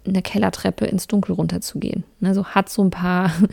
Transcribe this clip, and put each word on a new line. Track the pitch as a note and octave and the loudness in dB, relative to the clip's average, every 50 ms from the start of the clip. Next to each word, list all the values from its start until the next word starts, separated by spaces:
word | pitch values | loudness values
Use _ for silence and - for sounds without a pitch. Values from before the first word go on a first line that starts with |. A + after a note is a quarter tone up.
| - | -4
eine | G3 F#3+ F#3 F3+ | -2 0 0 0
Kellertreppe | - - G3+ F#3+ F#3 - - - F#3+ - - - | 0 0 0 0 0 0 0 -2 -2 -2 0 -2
ins | - - F3+ - | 0 -2 -2 -2
Dunkel | - G#3+ G#3 - - F3+ | 0 0 0 0 0 0
runterzugehen. | F#3+ E3 E3 F3 F3+ - - - D3+ - - - - - _ _ - | 0 0 0 -2 -4 -6 -6 -6 -6 -4 -4 -4 -6 -8 _ _ -2
Ne, | F#3+ F#3+ F#3+ | 0 2 2
so | G3 F#3 | 2 0
hat | - - G3 G3 - | 0 0 0 0 0
so | - G#3+ G3 | 0 2 2
ein | F#3 | 2
paar | - F3 F3+ F3+ F3+ F3+ F#3+ E3+ D#3+ E3+ G#3+ - | 2 0 -2 0 2 2 2 2 2 4 2 2